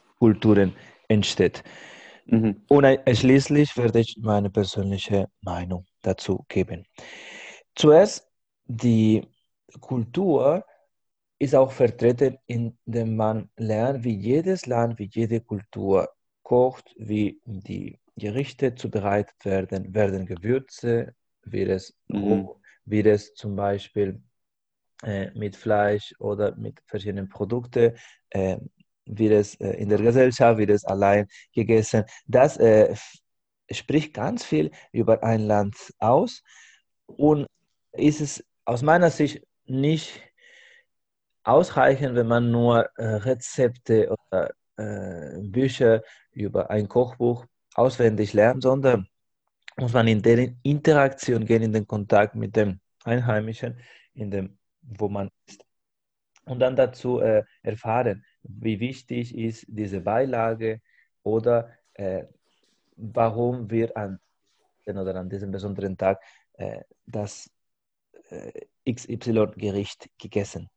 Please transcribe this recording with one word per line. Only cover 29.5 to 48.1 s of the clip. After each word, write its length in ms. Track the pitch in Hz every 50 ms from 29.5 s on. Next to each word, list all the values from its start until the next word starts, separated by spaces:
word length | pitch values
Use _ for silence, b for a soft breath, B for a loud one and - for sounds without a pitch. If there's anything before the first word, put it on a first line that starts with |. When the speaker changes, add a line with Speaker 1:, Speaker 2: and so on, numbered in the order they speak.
| -
Speaker 1:
äh, 140 | - 101 98
in 160 | - - 107 101
der 100 | 107 101
Gesellschaft, 600 | 107 120 120 131 127 127 120 - 127 117 113 110
wie 120 | 107 98
es 140 | 104 101 -
allein 420 | - 95 98 101 98 101 104 101 B B B B B
gegessen. 520 | - 113 107 113 113 110 110 - - 110 104 B B B B
Das, 300 | - - 123 139 156 - -
äh, 300 | 117 113 107 107 107 -
f-, 240 | 107 - - - - _ _ _ _ _ _ _ _ _ _ -
spricht 440 | - - - - 135 156 151 - -
ganz 300 | - 120 196 247 233 -
viel 260 | - 160 156 156 151 B B B B
über 300 | - 117 110 113 110 -
ein 180 | - 117 113 110
Land 340 | 107 107 104 104 101 101 - - - - - -
aus 440 | 107 113 127 165 240 233 - - b b b b b b b b b _ _ _ _
und 400 | - - - 143 151 151 143 - - _ _ _ _ _ _ _ _
ist 280 | - - 147 151 147 151
es 240 | 147 135 - - - _ _ _ -
aus 180 | - 123 117
meiner 280 | 143 151 165 180 175 160
Sicht 320 | - - 147 143 - - _ _ _ _ _
nicht 560 | - 127 131 139 151 160 151 - - - - - _ _ b b b b b b b b b b b _ _ _ _ _ _ _ _ _ _
ausreichend, 720 | - 110 127 160 185 - - 143 131 135 135 131 143 127 120
wenn 120 | 120 113
man 240 | 117 117 120 120 117
nur, 380 | 117 120 117 120 120 117 - - -
äh, 80 | - 113
Rezepte 1120 | 110 110 104 98 131 127 120 - - - - 127 117 123 - - - 113 107 101 - 110 - _ -
oder, 240 | 95 92 73 - - _ _ _ _
äh, 640 | - 107 104 104 98 92 92 87 82 76 69 - 87
Bücher 640 | 104 98 95 127 135 127 123 - 127 113 113 110 B B B B B B
über 380 | - - 104 95 - 95 - -
ein 180 | 104 107 104 101
Kochbuch 580 | - 123 127 123 - - 120 120 120 120 - _ _ _ _ _ -
auswendig 580 | 107 120 131 127 - 120 110